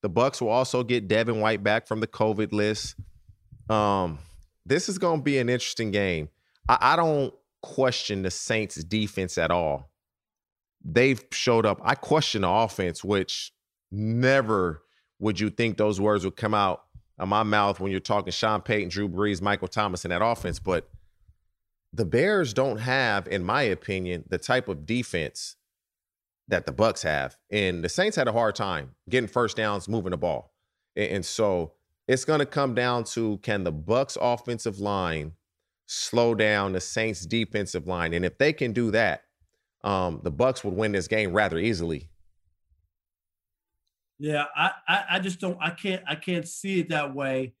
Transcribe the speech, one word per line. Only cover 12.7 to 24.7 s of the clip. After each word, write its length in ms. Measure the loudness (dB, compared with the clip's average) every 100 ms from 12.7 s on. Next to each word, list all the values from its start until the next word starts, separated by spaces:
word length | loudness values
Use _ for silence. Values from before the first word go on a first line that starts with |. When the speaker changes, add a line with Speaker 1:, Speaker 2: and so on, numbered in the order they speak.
| 0 -4 -4
Speaker 1:
which 480 | 0 0 0 -6 -10 _ _ _ _
never 920 | -6 -2 2 4 4 4 2 2 -2 _ _ _ _
would 220 | -2 0
you 100 | -2
think 280 | 0 -2 2
those 220 | 0 2
words 240 | 2 2
would 120 | 0 -2
come 180 | 0
out 300 | 2 2 0 _ -20 _ _
of 100 | 0
my 140 | 2
mouth 380 | 4 4 2 0
when 100 | -2
you're 100 | -4
talking 320 | 0 -2 -2
Sean 300 | -2 0 0
Payton, 280 | 0 -2 -2
Drew 200 | -4 -4
Brees, 320 | 0 -2 0
Michael 260 | 0 0 -2
Thomas, 380 | -2 -2 -2 -2
and 60 |
that 120 | 0
offense. 360 | 0 0 -4 -6
But 280 | -2 -2 -2 -20 _ _ _ _ _ _ _ _ _ -4
the 100 | 0
Bears 480 | 2 4 2 0 0
don't 240 | 0 0
have, 480 | 0 2 2 0 0
in 160 | -2
my 180 | 0 2
opinion, 600 | 2 0 -2 -4 -2 -4 -4
the 120 | -6
type 280 | 0 0
of 180 | 0